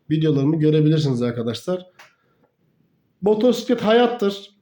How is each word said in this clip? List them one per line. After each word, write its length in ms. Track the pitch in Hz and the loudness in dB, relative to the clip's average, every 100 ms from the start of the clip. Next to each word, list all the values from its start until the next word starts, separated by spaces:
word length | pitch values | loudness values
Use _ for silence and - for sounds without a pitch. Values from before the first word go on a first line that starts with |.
| - | -6
videolarımı 500 | 156 156 139 139 160 | -2 0 2 0 2
görebilirsiniz 640 | 151 156 151 156 143 120 | 2 2 2 2 0 -2
arkadaşlar. 640 | 120 117 117 113 - 180 185 - - _ _ _ _ _ _ _ _ _ _ _ | -4 -6 -8 -8 -6 -8 -8 -20 -20 _ _ _ _ _ _ _ _ _ _ _
Motosiklet 600 | 190 214 247 - - 240 | -2 2 2 0 -2 -2
hayattır. 680 | 202 233 240 - 202 - - _ | 2 2 2 0 -4 -4 -14 _